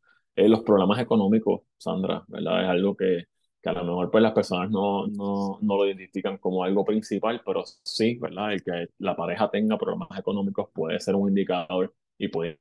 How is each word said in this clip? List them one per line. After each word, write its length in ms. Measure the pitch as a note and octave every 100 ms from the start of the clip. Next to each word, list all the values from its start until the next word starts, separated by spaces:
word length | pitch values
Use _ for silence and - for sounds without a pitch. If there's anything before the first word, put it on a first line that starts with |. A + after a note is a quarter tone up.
| _ _ _
eh, 140 | - G#2
los 140 | A2+
problemas 360 | A2 G2+ F#2 G#2
económicos, 640 | A#2+ A2+ G2 A2 G#2+ G2 _ _
Sandra, 480 | F2+ F2 F#2+ F2 -
¿verdad? 340 | E2+ E2 F#2
Es 40 | F#2
algo 260 | F2+ G2 -
que, 300 | F#2 F2 - _ _ _
que 80 | F2
a 60 |
lo 100 | F2
mejor, 260 | F2 F2+ F2+
pues, 120 | A2
las 100 | A2
personas 380 | G#2+ - F2+ G2
no, 360 | G#2 G2+ G2 G2
no, 520 | G#2 G2+ G2 G2 F#2+
no 160 | G#2 G2
lo 100 | G2
identifican 520 | F#2+ F#2 G2 G2 G2
como 260 | F#2+ F#2
algo 180 | F2+ G2
principal, 600 | G2 G#2+ - G2+ A2 A#2+
pero 200 | - F#2+ - -
sí, 340 | - - A2+ A#2+
¿verdad? 380 | - F2+ G#2+
El 80 | G2
que 240 | - F2 E2+ -
la 160 | F#2+
pareja 360 | F2 E2+ F2+ G#2+
tenga 260 | G2+ A2 A2
problemas 420 | - F#2 F2 F#2+
económicos 520 | G2 G2+ G2 G2 G2
puede 260 | - D#2+ F2
ser 160 | -
un 140 | G2 G2
indicador 640 | G2 F#2 F2+ E2+ F#2 F#2 _ _ -
y 60 | G2+
puede 300 | E2 E2+ D2+